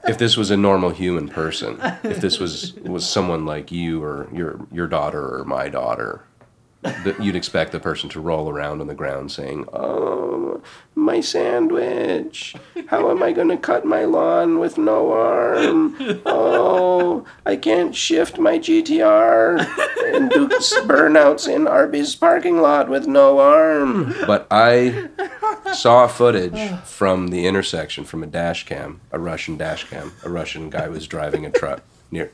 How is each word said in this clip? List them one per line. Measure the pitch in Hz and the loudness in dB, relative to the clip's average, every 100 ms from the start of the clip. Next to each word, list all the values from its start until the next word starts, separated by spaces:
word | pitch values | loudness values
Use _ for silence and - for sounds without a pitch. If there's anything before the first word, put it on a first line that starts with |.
if | - 113 | -2 0
this | 117 117 | 0 2
was | 101 | 2
a | 101 | 2
normal | 101 95 92 | 4 4 2
human | 85 90 87 73 | -2 -2 -2 -4
person, | - 80 - - - - 180 | -6 -6 -4 -8 -6 -6 -6
if | 226 202 | -8 -4
this | 98 - | -4 -2
was, | 90 76 175 | -4 -6 -12
was | - 90 90 | -12 -10 -8
someone | - 107 90 82 | -4 -2 -2 -2
like | 78 76 73 | -4 -8 -8
you | 85 85 80 | -6 -4 -4
or | 76 71 65 | -6 -10 -10
your, | 82 80 - - | -8 -8 -8 -12
your | 82 85 | -6 -4
daughter | 80 73 73 67 64 | -2 -4 -6 -8 -8
or | |
my | - 67 69 | -6 -6 -4
daughter, | 71 62 60 55 - _ _ _ _ _ _ | -4 -4 -4 -6 -10 _ _ _ _ _ _
that | - 127 95 98 | -10 -6 -6 -4
you'd | 104 | -4
expect | 90 - 87 80 | -4 -4 -4 -4
the | 82 | -6
person | 85 - - | -6 -6 -8
to | 80 | -8
roll | 80 80 76 | -4 -4 -4
around | 73 73 76 | -6 -6 -8
on | 73 | -10
the | |
ground | 71 71 69 69 | -8 -8 -8 -10
saying, | - 69 73 - | -10 -10 -10 -10
"Oh, | - - - - - - - - - - - _ | -8 -6 -4 -4 -4 -6 -6 -6 -8 -14 -20 _
my | - 311 349 | -2 0 0
sandwich. | - - - 120 320 - - - - - 320 - - - - 349 - | -2 -2 -2 0 0 0 -2 -4 -2 -4 -6 -12 -16 -16 -16 -14 -4
How | - - | -2 0
am | 349 | 0
I | 359 | 0
gonna | 330 330 - | 2 0 0
cut | - - | -2 -2
my | - 185 | 0 0
lawn | 165 165 165 170 170 165 | 0 2 2 2 2 0
with | 170 - | -2 0
no | 104 110 - | 0 2 2
arm? | 110 113 - - 233 - - 311 - 262 180 | 2 2 0 0 2 2 2 0 -2 -6 -4
Oh, | - - - - - 185 185 180 180 - - - | -2 0 2 2 2 2 2 2 2 -2 -8 -10
I | - 196 | -4 -2
can't | - 349 349 247 | 0 0 0 -2
shift | - 330 330 - | 0 0 0 2
my | 320 330 | 2 2
G | - 330 | 2 2
T | 330 311 | 2 2
R | 330 214 339 339 - - - - 605 - | 6 6 6 6 4 2 -2 -2 -4 -2
and | - 262 269 | 0 2 4
do | 254 277 | 2 4
s-, | 494 - 427 | 2 2 0
burnouts | 214 139 156 311 285 294 - | 4 4 6 8 6 4 -2
in | - - | 0 2
Arby's | - 302 294 294 | 4 2 0 -4
parking | - 330 339 349 339 | 2 2 4 2 2
lot | 285 294 - | 4 4 2
with | 254 156 | -2 2
no | 139 139 139 | 6 8 8
arm." | 139 302 320 302 269 220 135 370 | 8 8 6 2 0 0 -2 -4
But | 339 104 - | 0 0 2
I | 104 117 120 123 117 - - 381 - 427 427 392 | 4 6 6 2 -2 -10 -8 -10 -4 -6 -4 -8
saw | 370 - 120 120 | 0 6 8 6
footage | - 120 107 90 107 208 185 | 4 2 2 -2 -6 -8 -8
from | - - 98 92 90 | -12 -2 0 0 -2
the | 90 87 | -2 0
intersection, | 98 95 85 78 - | 0 -2 -6 -8 -10
from | 71 82 | -10 -10
a | 78 | -8
dash | 85 85 82 - | -6 -4 -6 -8
cam, | 71 73 78 _ | -12 -12 -16 _
a | 78 | -8
Russian | 85 78 - 78 | -8 -8 -8 -8
dash | 78 73 - | -8 -8 -12
cam. | 76 73 - | -14 -14 -14
A | 85 | -10
Russian | 85 76 80 78 | -8 -8 -10 -10
guy | 78 76 | -8 -8
was | 80 76 | -10 -10
driving | 82 76 73 | -8 -6 -6
a | 78 | -2
truck | - 76 69 _ _ _ | -4 -2 -8 _ _ _
near | 85 76 | -8 -8